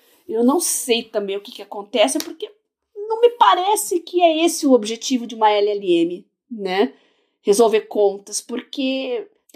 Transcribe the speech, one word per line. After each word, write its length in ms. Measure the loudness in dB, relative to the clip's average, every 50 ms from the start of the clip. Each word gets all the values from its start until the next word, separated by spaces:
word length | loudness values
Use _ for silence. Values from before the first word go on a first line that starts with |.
| _ _ _ _ _ -6
Eu 160 | -2 2 2
não 160 | 4 2 2
sei 420 | 0 -2 -4 -4 -2 -2 -2 -2 -2
também 320 | -4 -6 -6 -6 -4 -6 -8
o 20 |
que 120 | -10 -12
que 100 | -18 -18
acontece, 560 | -18 -16 -14 -14 -12 -4 0 2 2 2 0 -4
porque 320 | -6 -8 -12 -14 -16 -16 _ _ _ _ _ _ _ _ -16
não 260 | -12 -8 -6 -2 2
me 80 | 2 2
parece 720 | 4 4 2 2 2 2 0 -2 -2 -2 -2 -4 -4 -6
que 200 | -4 -2 0 2
é 240 | 4 4 4 4 0
esse 220 | 0 0 0 2
o 60 | 4
objetivo 540 | 4 4 2 0 -8 -8 -6 -4 -4 -4 -4
de 80 | -6 -4
uma 160 | 0 2 2
L 200 | 4 4 2 0
L 240 | 0 -2 0 2 2 2
M, 240 | 2 0 -2 -8 -14 _ _ _ _ -16
né? 420 | -12 -8 -6 -4 0 0 0 0 -2 _ _ _ _ _ _ _ _ _
Resolver 420 | 0 2 4 4 4 4 4 0
contas, 580 | -2 -2 -2 2 2 2 0 -2 -12 -10 -12 -10
porque, 840 | -10 -10 -12 -12 -12 -12 -8 -6 -4 -4 -4 -4 -6 -6 -8 -8 -10 -12 _ _ _ _ -2